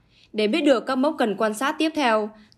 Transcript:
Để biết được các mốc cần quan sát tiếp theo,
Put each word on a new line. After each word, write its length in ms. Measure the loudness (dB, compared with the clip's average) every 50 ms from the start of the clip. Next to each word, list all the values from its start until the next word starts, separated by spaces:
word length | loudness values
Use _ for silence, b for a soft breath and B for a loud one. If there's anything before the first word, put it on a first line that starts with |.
| b b b b b b b
Để 140 | -2 0
biết 140 | 0 0 2
được 260 | 4 4 4 2 2
các 80 | -2 -2
mốc 200 | 0 0 0 0 0
cần 180 | 0 0 0
quan 180 | 0 -2 -2 -2
sát 200 | -2 -4 -4 -2 -2
tiếp 120 | -2 -2 -2
theo, 360 | 0 0 2 2 0 0 -2 -8 B B B B